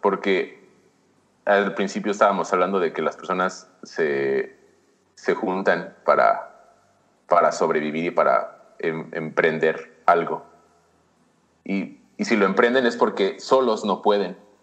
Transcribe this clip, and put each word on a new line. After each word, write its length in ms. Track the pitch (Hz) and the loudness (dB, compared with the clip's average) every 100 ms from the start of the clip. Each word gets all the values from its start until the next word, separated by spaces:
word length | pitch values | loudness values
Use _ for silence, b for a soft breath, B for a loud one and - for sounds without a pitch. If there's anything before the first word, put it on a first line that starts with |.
porque 600 | 101 95 101 95 - - - _ _ _ _ _ _ _ - | -2 0 0 0 -2 -10 -20 _ _ _ _ _ _ _ 0
al 280 | 101 101 | 2 2
principio 380 | - 98 107 104 | -2 -4 -4 -4
estábamos 420 | 98 107 98 82 | 2 2 2 0
hablando 260 | 92 90 98 | 0 0 0
de 140 | 82 | -2
que 80 | - | -2
las 140 | 78 - | -4 -6
personas 500 | - 92 92 - - _ | -4 -2 -2 -6 -16 _
se, 760 | - - 78 69 69 67 - - _ _ _ _ _ - | -12 -4 -2 -2 -2 -2 -4 -12 _ _ _ _ _ -8
se 180 | - | -4
juntan 640 | 87 101 92 95 87 87 - - | -2 -2 -2 0 0 -4 -6 0
para, 500 | 71 58 - - - _ _ _ _ _ _ - | 4 4 2 -4 -18 _ _ _ _ _ _ 0
para 240 | 87 80 | 2 2
sobrevivir 540 | - 82 78 76 78 85 | 2 0 0 -2 -4 -2
y 60 | |
para 640 | 82 76 58 - - - - | 0 2 2 -2 -10 -20 -8
em-, 320 | 82 80 80 | -6 -6 -8
emprender 880 | 82 80 - 82 80 80 - - - - | -8 -6 0 0 2 0 -2 -8 -2 2
algo. 400 | 87 82 76 - - _ _ _ _ _ _ _ _ _ _ - | 2 2 -6 -10 -20 _ _ _ _ _ _ _ _ _ _ -6
Y, 340 | 98 - - _ - | -4 -4 -10 _ -8
y 80 | 104 | -2
si 120 | 110 | 2
lo 80 | 95 | 2
emprenden 400 | 98 117 127 120 | 4 2 4 0
es 100 | - | 0
porque 440 | 117 98 95 - | 0 0 -2 -2
solos 440 | - 131 127 107 | 0 2 2 0
no 180 | 104 92 | -2 -2
pueden, 360 | 104 101 92 92 - _ | 2 2 0 -8 -20 _